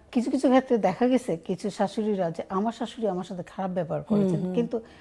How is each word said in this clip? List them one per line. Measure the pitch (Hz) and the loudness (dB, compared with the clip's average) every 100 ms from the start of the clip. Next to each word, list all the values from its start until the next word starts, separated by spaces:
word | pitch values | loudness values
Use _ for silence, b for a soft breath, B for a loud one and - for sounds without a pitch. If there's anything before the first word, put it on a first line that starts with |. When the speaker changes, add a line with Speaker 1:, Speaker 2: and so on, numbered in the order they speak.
| - | -4
Speaker 1:
কিছু | 254 262 | -2 0
কিছু | 269 277 | 2 6
ক্ষেত্রে | 254 262 233 | 6 6 2
দেখা | 196 175 247 | 2 2 2
গেছে | 254 - 165 | 2 2 -4
কিছু | - 180 202 | -4 -4 -4
শাশুড়িরা | - 196 - 214 196 170 | -2 -2 0 -2 0 -2
যে | 165 - | -4 -4
আমার | 190 220 | -2 -2
শাশুড়ি | 220 240 - 220 | -4 -8 -4 -2
আমার | 180 | -2
সাথে | 180 180 | -6 -10
খারাপ | - - 190 | -10 -6 -4
ব্যবহার | 180 165 156 | -4 -2 -4
করেছেন, | 147 208 190 156 | 0 2 2 0
Speaker 2:
হুম, | 180 | 0
হুম। | |
Speaker 1:
কিন্তু | 185 233 233 B B | 0 0 -4 B B